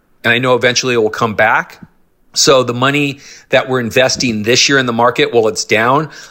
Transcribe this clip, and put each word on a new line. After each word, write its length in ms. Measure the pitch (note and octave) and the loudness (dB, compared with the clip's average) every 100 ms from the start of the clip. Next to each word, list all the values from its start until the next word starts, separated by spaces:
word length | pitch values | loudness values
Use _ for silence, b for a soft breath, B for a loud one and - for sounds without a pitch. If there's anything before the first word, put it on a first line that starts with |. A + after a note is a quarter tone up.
| _ _ | _ _
And 100 | A#2+ | -2
I 60 | A#2 | 0
know 160 | B2+ | 2
eventually 400 | B2 B2 A#2+ C3 | 2 2 0 -2
it 40 | A#2+ | 0
will 120 | G#2+ | 0
come 240 | - A#2 | -2 -4
back. 520 | G2+ A2 C#3 F3+ - - _ _ _ _ | 0 0 0 -2 -14 -20 _ _ _ _
So 280 | - - C3+ | -2 2 2
the 120 | B2 | 2
money 460 | A#2+ C3 C#3+ C#3+ C3+ B B B | -2 0 0 -2 -6 B B B
that 180 | C3 C3 | 0 0
we're 120 | B2+ | -4
investing 600 | A2+ B2+ B2+ - C3 G#2+ | 0 0 0 0 -4 -2
this 260 | G#2 B2+ - | 0 0 2
year 100 | C#3 | 0
in 80 | B2+ | 0
the 60 | |
market, 400 | A#2 A#2+ A#2+ C#3 | 0 0 0 0
while 160 | A#2 A2 | 2 0
it's 160 | - | -2
down, 460 | - G#2+ A#2 C#3 D#3 B B | -2 0 2 0 -2 B B